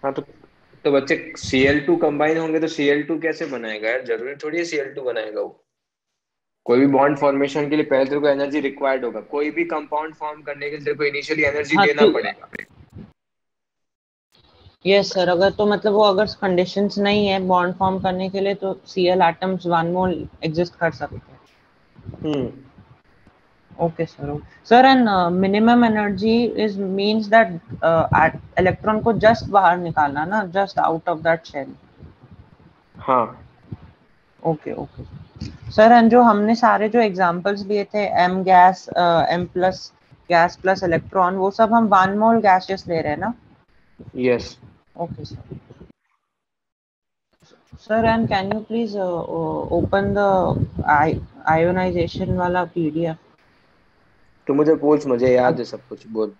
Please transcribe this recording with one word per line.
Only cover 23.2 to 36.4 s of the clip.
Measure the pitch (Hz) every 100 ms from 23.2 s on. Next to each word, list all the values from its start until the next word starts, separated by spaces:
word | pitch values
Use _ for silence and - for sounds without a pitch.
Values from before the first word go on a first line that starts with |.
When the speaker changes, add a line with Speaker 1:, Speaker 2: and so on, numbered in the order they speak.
| _ _ _ _ _ -
Speaker 2:
ओके | 170 165 165
सर, | - 143
ओके। | 147 - _ -
Sir, | 233
and, | 262 262 233
uh, | 196 175 180
minimum | 190 202 226 240 233
energy | 214 208 190 220 233 240
is | - 214 196 196 190
means | 202 220 208
that, | 226 220 170 _ -
uh, | 160 165 156 -
at-, | 160 - - -
electron | 185 - 208 214
को | 226
just | 208 214 226 -
बाहर | 196 185 175
निकालना | 175 156 147 143
ना, | 160 214 190
just | 180 196 -
out | 156 165 170
of | 160
that | 165 165
shell। | - 147 135 135 _ _ - _ _ - - _ - _ _ -
Speaker 1:
हाँ। | - 127 110 - - _ _ - - _ _ _ _ _
Speaker 2:
ओके, | - 151 -
okay। | - 143 - - - - - - - -
Sir, | - 220 240
and | 226
जो | 240
हमने | 240 208